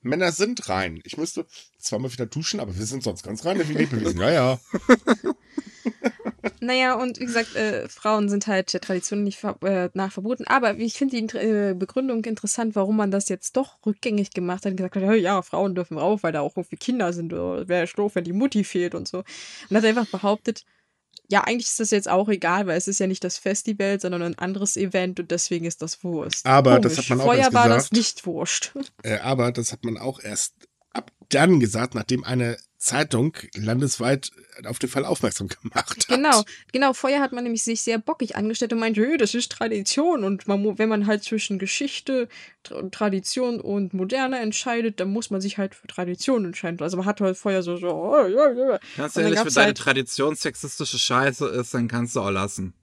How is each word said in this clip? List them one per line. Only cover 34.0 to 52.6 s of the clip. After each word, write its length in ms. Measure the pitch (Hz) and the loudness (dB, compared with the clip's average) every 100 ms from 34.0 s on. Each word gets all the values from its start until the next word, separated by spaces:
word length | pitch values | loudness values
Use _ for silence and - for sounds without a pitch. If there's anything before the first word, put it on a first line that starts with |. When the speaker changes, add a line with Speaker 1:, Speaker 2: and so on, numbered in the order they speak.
| 123 139 - - - - | 0 0 -2 -14 -20 -18
Speaker 1:
auf 140 | - 123 | -12 -6
den 100 | 131 | -2
Fall 160 | - | -2
aufmerksam 440 | 143 180 110 - 98 | 0 0 0 -2 -6
gemacht 420 | - 120 - - | -8 -6 -4 -4
hat. 180 | - - | -4 0
Speaker 2:
Genau, 340 | 247 294 247 208 - - | 2 6 4 4 -8 -6
genau. 200 | 254 277 | 2 2
Vorher 260 | 254 269 285 | 2 0 2
hat 100 | 269 | 0
man 120 | 247 | -2
nämlich 180 | 240 226 | -4 -4
sich 200 | - 226 | -2 -2
sehr 160 | - 226 | -2 -2
bockig 380 | 220 320 220 - | -2 -4 -4 -2
angestellt 360 | 208 226 233 | -2 -2 -2
und 60 | 226 | 0
meinte, 260 | 226 208 233 | 0 2 2
"Hey, 100 | 320 | 4
das 160 | 214 | 2
ist 180 | 240 240 | 0 -4
Tradition 720 | - 233 214 196 - 320 320 | -4 -2 -2 -2 2 4 2
und 240 | 196 196 - | 2 -2 0
man 120 | 202 | 0
mu-, 120 | 208 208 | 2 2
wenn 100 | 220 | 2
man 180 | 214 202 | 2 2
halt 160 | 214 | 0
zwischen 360 | - 220 - 196 | 0 -4 -2 -4
Geschichte, 720 | 190 - 285 - - 262 240 - - _ | -2 -2 -4 -6 -2 -2 -2 -8 -20 _
Tra-, 260 | - - 190 | -16 -10 -10
Tradition 720 | - 208 190 - - 247 233 | -2 0 0 -2 -2 -2 -2
und 320 | - 202 190 | -2 -2 -2
Moderne 440 | 190 185 262 262 262 | -2 -2 0 0 0
entscheidet, 580 | 220 214 - 233 226 214 | -2 -4 -2 0 0 0
dann 120 | 190 | -2
muss 160 | 202 226 | -2 -2
man 100 | 196 | -4
sich 160 | 196 208 | -4 -2
halt 160 | 196 | -4
für 120 | - - | -6 -16
Tradition 580 | - 180 180 - 254 185 | -8 -6 -4 0 0 0
entscheiden." 340 | - 175 175 | -4 -6 -4
Also 140 | 160 180 | -4 -2
man 80 | 185 | -2
hat 140 | 202 | 0
halt 160 | 196 190 | 0 0
vorher 260 | 214 190 | 0 0
so, 140 | 175 175 | 0 -4
so, 120 | - | -2
"Oh, 360 | - 175 294 208 | -2 2 4 4
ja, 240 | 214 294 | 6 4
ja." 280 | 247 262 226 - - | 4 0 0 -4 -6
Speaker 3:
Ganz 180 | 147 | -4
Speaker 2:
Und 20 | - | 2
dann 80 | |
Speaker 3:
ehrlich, 120 | - 208 | 2 4
Speaker 2:
gab's 120 | 175 | 2
Speaker 3:
für 20 | 139 | 6
deine 100 | 147 | 4
Speaker 2:
halt 120 | 139 | 4
Speaker 3:
Tradition 560 | - 135 127 - 139 | 0 0 0 0 0
sexistische 640 | 151 151 123 143 - 147 123 | 0 -4 -6 -10 -8 -6 -2
Scheiße 480 | - 127 139 135 139 | 2 2 2 0 -2
ist, 260 | 101 123 | -2 -2
dann 120 | 131 117 | -2 -2
kannst 300 | 117 120 131 | -2 -2 -2
du 40 | |
auch 100 | 98 | 0
lassen. 420 | 95 101 - | -2 -2 -4